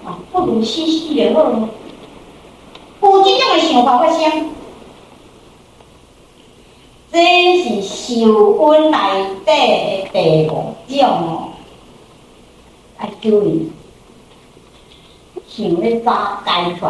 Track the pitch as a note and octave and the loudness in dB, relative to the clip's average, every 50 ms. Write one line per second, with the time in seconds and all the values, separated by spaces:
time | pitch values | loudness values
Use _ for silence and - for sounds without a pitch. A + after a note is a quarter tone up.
0 | - - - - - - - F#4 - - A3+ A3 G#3+ - - E4 D#4+ E4 D#4+ D#4+ | -14 -14 -16 -16 -16 -6 -4 -2 -2 0 0 -2 -2 -2 -4 -4 -2 -2 -2 -2
1 | - D4+ D4 A#3+ A3+ A3+ A3 G#3 G#3 B3 A#3 A3 A3 G#3+ - - - - - - | -2 -4 -2 0 0 0 2 2 2 2 0 -4 -4 -6 -8 -16 -20 -20 -20 -20
2 | - - - - - - - - - - - - - - - - - - - - | -20 -20 -20 -20 -20 -20 -20 -20 -20 -20 -20 -20 -20 -20 -20 -20 -20 -20 -10 0
3 | - G4+ G4 G4 G4 F#4+ - - B4+ - - D#4+ E4 D#4 C4+ B3 - C4 B3 - | 2 4 4 6 4 4 2 2 0 0 0 0 0 2 2 2 2 4 2 2
4 | E4 - - E4 D#4+ D#4 D#4+ D#4 D4+ - - - - - - - - - - - | 2 2 0 2 0 0 0 -2 -4 -6 -10 -14 -18 -20 -20 -20 -20 -20 -20 -20
5 | - - - - - - - - - - - - - _ - - - - - - | -20 -20 -20 -20 -20 -20 -20 -20 -20 -20 -20 -20 -20 _ -20 -20 -20 -20 -20 -20
6 | - _ _ _ - _ _ _ - - _ - - - - _ - - _ _ | -20 _ _ _ -20 _ _ _ -20 -20 _ -20 -20 -20 -20 _ -20 -20 _ _
7 | _ _ - E4+ E4+ F4 F4+ F4+ F4+ F4+ F4+ F4+ - A#3 G#3 G3+ F#3+ - - - | _ _ 0 2 4 4 4 4 4 4 2 2 0 -2 -4 -4 -6 -8 -10 -12
8 | - - A#3+ A3+ A3+ A3 G#3+ G#3+ G#3 - - - D#4 D4+ D4+ D#4 D#4 D#4 D4+ - | -8 -6 -2 2 4 4 6 6 4 4 4 4 4 6 6 6 4 4 0 0
9 | - G3 G3 F#3+ G4 F#4+ F#4+ - - D#4 D4+ - - - - - - - - - | 0 -2 -2 -2 -4 -6 -8 -6 0 0 2 2 2 2 2 0 -2 -4 -6 -6
10 | - - - F#3+ F3+ D#3+ D#3 D#3 D#3 - C#3+ - - - - - - - C4 C#4 | -8 -4 -4 0 2 2 2 2 2 0 -2 -6 -8 -10 -12 -16 -16 -8 0 0
11 | C4 - - E3+ E3+ E3 D#3+ - - - - - - - - - - - - - | 2 2 2 -2 -4 -6 -6 -8 -10 -12 -16 -20 -20 -20 -20 -20 -20 -20 -20 -20
12 | - _ - - - - - - - - - - - - - - _ - - - | -20 _ -20 -20 -20 -20 -20 -20 -20 -20 -20 -20 -20 -20 -20 -20 _ -20 -16 -14
13 | - - - - - A3 G#3+ G#3 F#3 E3 D#3 D#3+ D#3+ - - - - - - - | -14 -14 -14 -6 -2 2 2 2 2 2 -2 -2 -4 -6 -12 -16 -20 -20 -20 -20
14 | - - - - - - - - - - _ - - _ _ - - _ - - | -20 -20 -20 -20 -20 -20 -20 -20 -20 -20 _ -20 -20 _ _ -20 -20 _ -20 -20
15 | - - - - - - _ F4+ - - - - G3+ F3+ E3+ E3+ - A3+ A#3 A3+ | -20 -20 -20 -20 -20 -20 _ -20 -20 -18 -12 -8 -4 -4 -2 -2 -2 -2 -2 -2
16 | A#3 A#3 - - - G3 G3 - - - - - F3+ F3 - - - - | -2 -2 -2 -2 -4 -6 -8 -8 -6 -4 -4 -4 -4 -6 -6 -6 -6 -8